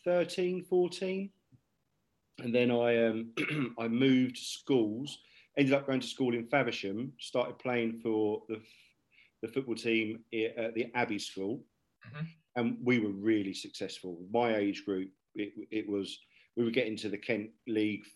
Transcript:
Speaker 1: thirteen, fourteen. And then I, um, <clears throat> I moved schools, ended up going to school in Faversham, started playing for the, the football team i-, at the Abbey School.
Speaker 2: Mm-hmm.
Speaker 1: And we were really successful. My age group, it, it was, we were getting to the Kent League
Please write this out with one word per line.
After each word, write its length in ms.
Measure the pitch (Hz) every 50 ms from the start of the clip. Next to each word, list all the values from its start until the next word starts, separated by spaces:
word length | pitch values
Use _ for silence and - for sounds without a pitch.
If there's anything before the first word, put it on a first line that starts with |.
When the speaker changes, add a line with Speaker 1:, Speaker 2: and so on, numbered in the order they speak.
| -
Speaker 1:
thirteen, 600 | 175 175 175 170 170 - 190 180 180 185 180 180
fourteen. 680 | - 185 180 175 170 175 - 190 185 190 190 196 202 _ _ _ _ _ - _ _ _ _ _ _ _ _ _ _ _ _ _ _ _ -
And 120 | 127 120
then 200 | 117 123 123 123
I, 340 | 120 117 120 120 117 117 117
um, 240 | 113 110 113 113 113 - - 151 - 151
<clears throat> 240 | 151 127 120 120 117
I 80 | 117
moved 500 | 117 117 123 135 135 131 127 127 131 123
schools, 840 | - - - - - - - 135 120 110 104 107 120 143 143 - - - - - - _ _ -
ended 180 | 143 143 131 139
up 120 | 139 139
going 140 | 139 131 127
to 60 | 127 -
school 260 | - - 135 123 120
in 140 | 117 117 -
Faversham, 640 | 147 139 127 117 110 - 101 98 98 110 131 147 - -
started 380 | - - - 123 120 - - -
playing 400 | - 127 123 120 117 113 113 113
for 400 | - 117 110 107 107 104 107 110 - -
the, 120 | 110 110 - - - - - _ _ _ _ _ _ _ - _ _ _
the 60 | - 113
football 260 | - 135 131 120 110
team 440 | 113 - 117 113 113 110 107 110 113 - _ 117
i-, 160 | 110 110 113 -
at 180 | 120 113 113 113
the 120 | 113 117 117 -
Abbey 220 | 120 120 117 104 98
School. 420 | - - - 95 95 98 - 80 - _ _ _ _ _ _ _ - 117
Speaker 2:
Mm-hmm. 160 | 143 151 160 165 - _ _ _ -
Speaker 1:
And 220 | 123 117 117 117 113
we 160 | 117 123 127 117
were 140 | 104 104
really 400 | 98 98 101 110 110 104 95 95 92
successful. 640 | - - 101 - - 101 92 - - - 92 85 85 90 95
My 240 | 110 120 120 117 110
age 280 | 107 101 101 98 - -
group, 240 | 104 98 95 95 95 - _ _ _ -
it, 160 | 104 104 101 - 107 98 -
it 180 | 110 110 107 107
was, 300 | 101 101 95 - - - _ _ _ _ _ _ -
we 80 | 120 120
were 60 | 117
getting 260 | 117 127 120 110 107
to 140 | 110 110 104
the 80 | 101 -
Kent 320 | - - 113 104 104 110 - _ - 120
League 380 | 110 107 107 107 104 98 - - -